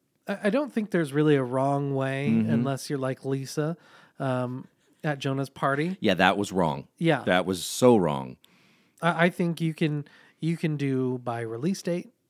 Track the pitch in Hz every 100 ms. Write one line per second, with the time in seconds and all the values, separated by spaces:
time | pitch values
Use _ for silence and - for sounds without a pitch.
0 | _ _ - 196 208 247 285 226 208 175
1 | 151 139 151 143 123 131 139 143 143 135
2 | 135 135 143 113 110 113 135 135 - 143
3 | 131 127 135 135 131 - 151 170 _ -
4 | - - 135 127 123 127 - _ _ _
5 | 156 143 139 135 135 - 143 139 170 190
6 | 107 87 92 98 101 92 82 71 - -
7 | 165 139 104 90 90 92 - - 127 113
8 | 82 69 64 64 _ _ _ _ _ -
9 | 165 160 175 185 170 160 160 151 160 147
10 | 143 - - - 156 165 160 147 139 131
11 | 127 127 123 117 117 117 156 196 - 175
12 | - _